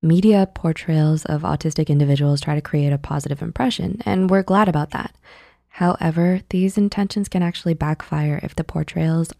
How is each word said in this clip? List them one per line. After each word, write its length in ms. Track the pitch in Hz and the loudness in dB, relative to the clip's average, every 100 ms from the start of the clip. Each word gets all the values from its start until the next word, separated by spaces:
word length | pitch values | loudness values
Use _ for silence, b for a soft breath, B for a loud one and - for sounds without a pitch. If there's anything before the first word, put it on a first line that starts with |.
Media 460 | 156 170 208 202 190 | 2 4 6 4 2
portrayals 720 | - 165 160 - 160 156 156 | -2 -4 -4 0 2 2 2
of 180 | - 151 | -2 -4
autistic 460 | 156 147 160 151 156 | -2 -2 -2 -2 2
individuals 520 | 147 143 139 147 143 | 2 4 2 2 0
try 160 | 147 147 | 0 -4
to 40 | |
create 320 | 147 151 143 | -2 0 0
a 60 | 143 | 0
positive 420 | 143 147 143 143 | -2 -6 -4 -6
impression, 640 | - - 254 - 180 202 | -6 -2 -2 -2 -4 -4
and 240 | 226 190 185 | -2 0 2
we're 140 | 190 | 2
glad 260 | 185 190 214 | 2 2 4
about 220 | 151 151 | 2 -2
that. 240 | - - _ b b b b b | -6 -10 _ b b b b b
However, 720 | - 175 180 170 160 170 185 - | -2 0 0 0 2 2 0 -2
these 260 | 185 190 196 | -2 0 2
intentions 520 | 202 - 196 - 202 | 0 0 -4 -4 -4
can 140 | 185 | -2
actually 320 | 175 - 170 | -2 -2 -2
backfire 640 | 160 147 156 - 151 151 147 | -2 -2 -4 -4 -2 -2 -2
if 140 | - - | -6 -8
the 80 | |
portrayals 680 | 160 160 156 - 160 165 165 - | -6 -4 -4 -2 0 0 -2 -4